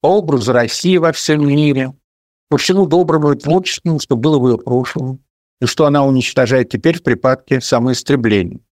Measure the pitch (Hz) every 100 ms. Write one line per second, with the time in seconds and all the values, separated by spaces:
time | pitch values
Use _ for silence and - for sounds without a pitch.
0 | 151 202 160 139 110 123 117 - 175 185
1 | 165 156 - 151 143 143 151 135 131 139
2 | _ _ _ _ _ 147 - 185 175 170
3 | 170 160 147 139 147 180 180 - 170 151
4 | - 120 143 147 123 113 - 123 123 -
5 | 127 131 _ _ _ _ 123 - 151 143
6 | 139 131 120 - 120 131 117 110 156 170
7 | - 120 131 131 _ 131 - 123 123 123
8 | - 143 113 101 87 - _